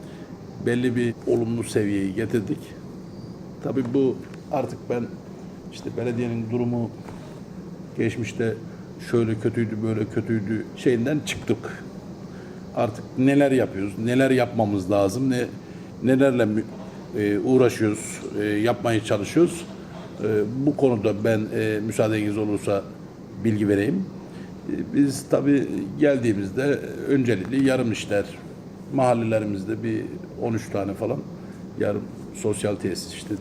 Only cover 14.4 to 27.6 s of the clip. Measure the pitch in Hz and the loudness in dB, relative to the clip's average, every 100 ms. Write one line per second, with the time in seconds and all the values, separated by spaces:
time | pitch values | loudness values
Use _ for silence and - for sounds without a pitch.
14.4 | 120 117 104 101 92 101 98 104 135 123 | 4 2 2 2 2 4 4 2 0 0
15.4 | 120 - - - - - 117 131 139 120 | -2 -6 -14 -14 -14 -2 2 6 6 6
16.4 | 110 107 110 - - - - - 104 104 | 4 2 -2 -8 -12 -14 -8 -2 2 2
17.4 | 127 127 123 - 110 104 - - - 104 | 4 6 6 6 2 0 -4 -10 -6 -2
18.4 | 104 104 110 131 120 110 107 107 101 - | 0 2 2 2 2 2 2 0 2 6
19.4 | 175 - - - - - - - 107 110 | 4 4 -8 -12 -14 -14 -12 -4 0 2
20.4 | 104 127 143 143 135 117 110 101 113 110 | 2 2 2 4 4 4 2 2 2 2
21.4 | 107 117 110 107 107 110 110 110 104 104 | 2 0 0 0 0 2 2 4 0 0
22.4 | 107 101 - 101 - - - - - - | 0 0 0 0 -2 -10 -16 -16 -14 -2
23.4 | 104 107 104 101 104 185 190 - - - | 0 4 4 4 4 2 -2 -8 -14 -14
24.4 | - - - - - - 143 123 - 135 | -14 -12 -6 -6 0 2 2 2 0 2
25.4 | 135 139 - 98 98 120 147 139 117 101 | 4 4 2 -2 -4 2 4 4 2 2
26.4 | 98 98 139 131 - - 113 135 120 104 | 0 0 0 0 -2 -6 2 4 4 2
27.4 | 90 131 | 0 2